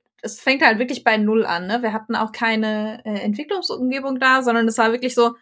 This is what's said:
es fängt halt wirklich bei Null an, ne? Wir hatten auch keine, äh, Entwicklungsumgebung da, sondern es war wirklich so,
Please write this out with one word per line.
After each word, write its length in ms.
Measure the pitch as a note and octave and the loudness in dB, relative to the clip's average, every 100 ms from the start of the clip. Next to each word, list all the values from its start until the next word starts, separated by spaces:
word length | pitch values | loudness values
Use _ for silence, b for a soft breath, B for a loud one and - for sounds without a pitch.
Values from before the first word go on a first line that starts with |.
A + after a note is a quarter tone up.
| _ _ | _ _
es 180 | G#3+ - | -12 -4
fängt 220 | - C4+ | -2 2
halt 160 | C4+ G#3+ | 4 2
wirklich 260 | B3+ B3 | 0 -2
bei 120 | A#3+ G#3+ | 2 2
Null 300 | G#3 A3 - | 4 2 2
an, 200 | F3 F3+ | -2 -2
ne? 160 | A#3+ | -2
Wir 100 | A3+ | -2
hatten 240 | G#3+ A3 A3 | -4 -4 -4
auch 160 | A3 | -4
keine, 680 | - A3+ A3 A3 G#3+ G#3+ A3 | -2 0 0 0 -2 -4 -8
äh, 160 | A3 G#3 | -8 -4
Entwicklungsumgebung 1000 | G#3+ G#3 D4+ F#4+ - - B3+ C4+ C4+ C4 | -2 -4 -4 -6 -4 -4 -2 -2 -4 0
da, 240 | C4 C4 | 2 2
sondern 240 | A#3+ A#3 A3+ | 2 2 2
es 100 | A3 | 2
war 140 | A3 | 2
wirklich 220 | A#3+ B3+ | 0 0
so, 220 | B3 A#3 A#3 | 2 2 0